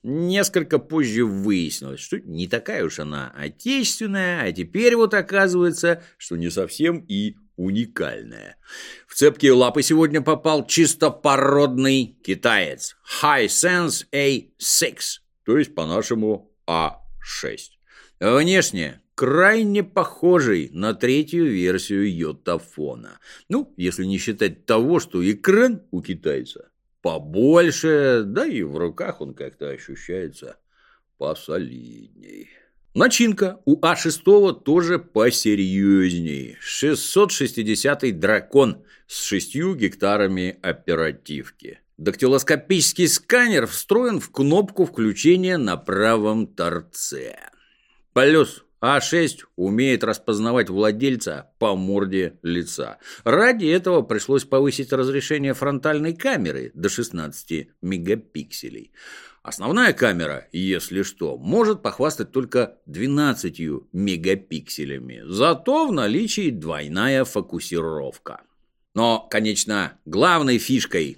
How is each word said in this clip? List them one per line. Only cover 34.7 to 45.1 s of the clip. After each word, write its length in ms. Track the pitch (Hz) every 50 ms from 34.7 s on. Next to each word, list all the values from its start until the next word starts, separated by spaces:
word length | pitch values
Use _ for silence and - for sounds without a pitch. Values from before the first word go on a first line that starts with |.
| 151 180 175 165 180
посерьезней. 1600 | 160 170 - _ 110 110 123 123 - - 110 104 101 98 92 95 98 98 98 98 95 92 92 87 87 82 80 73 69 65 58 - -
Шестьсот 720 | - - - - 139 151 151 135 - - - 190 208 190
шестидесятый 800 | - - 139 120 - - 110 107 107 - - 139 143 - - 131
дракон 720 | 98 80 85 98 110 98 - - - 139 135 113 82 - _ _ - _ _
с 180 | _ - - -
шестью 520 | - 104 95 - - - 139 170 190 190
гектарами 840 | 139 110 90 - - 101 98 104 104 101 95 95 92 92 90 92 _ -
оперативки. 1160 | 92 80 - _ - 85 80 82 78 69 - _ - 76 69 - - _ _ - - - _ _ _ _ -
Дактилоскопический 1080 | 80 101 92 - 135 127 135 135 135 - 156 143 147 - 190 170 143 - - - 180
сканер 600 | 151 - - _ - 220 247 247 233 208 143 117
встроен 520 | 107 - - - - 196 233 254 240 214 147
в 120 | - -
кнопку 540 | - 139 135 143 156 196 214 190 - - 180
включения 760 | - - - 113 107